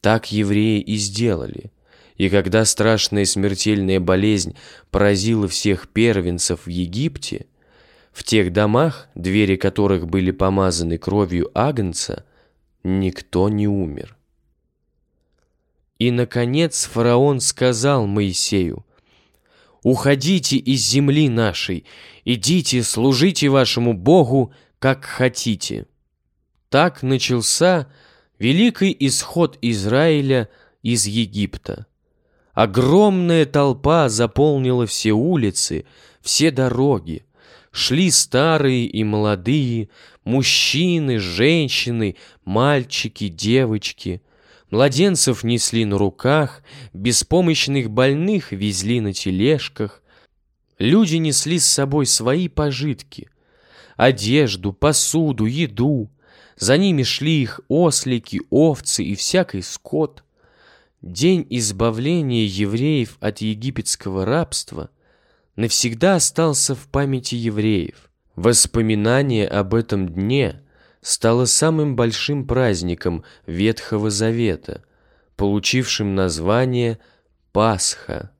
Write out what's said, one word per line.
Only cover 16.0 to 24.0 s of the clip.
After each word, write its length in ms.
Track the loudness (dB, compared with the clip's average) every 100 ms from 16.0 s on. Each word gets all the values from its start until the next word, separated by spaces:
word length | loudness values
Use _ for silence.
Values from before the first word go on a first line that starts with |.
| 0
наконец, 760 | 2 0 0 0 2 0 -2 -4
фараон 540 | 0 4 4 4 2
сказал 680 | -2 0 0 2 2 2 0
Моисею: 800 | 0 0 -2 -2 0 0 -4 -14 _ _ _ _ _ _ _ _ _
«Уходите 720 | 0 2 2 2 2 0 0 -2
из 240 | 0 0
земли 480 | 2 2 2 4 2
нашей, 580 | 2 0 -2 -6 -6 -8 -20 -20 -12
идите, 580 | -4 -2 2 0 2 -2
служите 640 | -2 0 2 4 2 2 2
вашему 460 | 2 2 2 0
Богу, 580 | 0